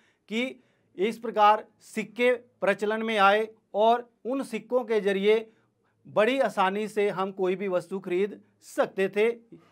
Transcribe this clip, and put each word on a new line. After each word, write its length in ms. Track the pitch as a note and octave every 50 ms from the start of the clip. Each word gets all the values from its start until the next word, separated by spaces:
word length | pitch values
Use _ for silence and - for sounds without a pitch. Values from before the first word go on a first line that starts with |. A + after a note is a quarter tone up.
| _ _ _ _ _ -
कि 340 | G#3 A3+ B3+ C4 - _ _ _ _ _ _ _ _
इस 220 | F3 F#3 A#3 A3+ -
प्रकार 460 | - A3+ - G#3+ G#3 G#3 G#3+ A3 - _ _ _
सिक्के 520 | _ - - A3 G#3 G#3+ - A#3+ B3 B3
प्रचलन 720 | B3 A#3 - _ _ - - G3 G3+ G3+ G#3+ G#3 A3 A3
में 160 | A3 A3+ A3 G#3
आए 300 | G3 G3 G3+ G#3+ A3 G#3+ - _ _ _ -
और 360 | G3 A3 A3+ A#3+ A#3+ A#3+ _ _ _ -
उन 180 | A3 C4+ C#4
सिक्कों 420 | A#3+ - A3+ G#3 G#3 - B3 B3+ B3
के 160 | G#3 A3+ G#3+
जरिए 500 | F#3 G3+ G3 G3 G3 G#3 A3 A3+ A3 - _ _ _ _ _ _ _ _ _ _ _ D#3
बड़ी 300 | C3 F#3+ G#3+ A#3+ C4+ C4+
आसानी 480 | B3+ G3+ - G#3 F#3+ F#3+ G3 G#3 G#3+ G#3
से 220 | G#3 G#3+ G3+ G#3
हम 220 | E3 F3+ F#3+ G3+
कोई 240 | F#3+ G3 F#3 F3+ F#3+
भी 120 | F3+ G3+ F#3+
वस्तु 300 | F3+ F3 E3+ - F#3+ G3
खरीद 420 | F#3+ F#3 F3+ F3+ G3+ G3+ - - _ _ _ _
सकते 460 | _ - - D4+ B3 - - F#3 F#3+ F#3+
थे 280 | G3 G#3 A3 A#3 A#3 A#3 _ _ E3 - _ _